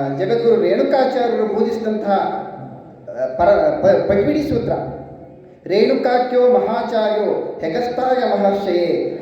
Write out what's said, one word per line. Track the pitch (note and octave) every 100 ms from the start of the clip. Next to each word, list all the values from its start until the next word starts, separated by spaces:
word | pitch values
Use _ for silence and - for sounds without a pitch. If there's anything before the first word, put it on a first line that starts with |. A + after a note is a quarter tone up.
| C#3 C#3
ಜಗದ್ಗುರು | G3 A#3 A#3 A3
ರೇಣುಕಾಚಾರ್ಯರು | F3+ G#3+ C4+ C#4 - B3 A#3 G#3+ G#3+
ಬೋಧಿಸಿದಂತಹ, | A3 A3 - A3 G#3+ G3+
ಆ, | F#3+ D#3 - - - - - - - - A#2+ C3
ಪರ-, | - F3+ G3+ D3+ -
ಪ-, | F#3 F3+ G3
ಪಟ್ವಿಡಿ | G3+ B3 D4+
ಸೂತ್ರ, | - - - - - - - - - - - - -
"ರೇಣುಕಾಖ್ಯೋ | G3 A#3+ C4+ B3+ B3 B3+ B3 B3
ಮಹಾಚಾರ್ಯೋ | G3+ G3+ A#3 A#3 A3+ G#3+ G#3+ G3 - - -
ಹೆಗಸ್ತಾಯ | E3 D#3+ - - B3+ B3 A3+ G3+
ಮಹರ್ಷಯೇ | G3 G3+ G3 F3 E3+ - - -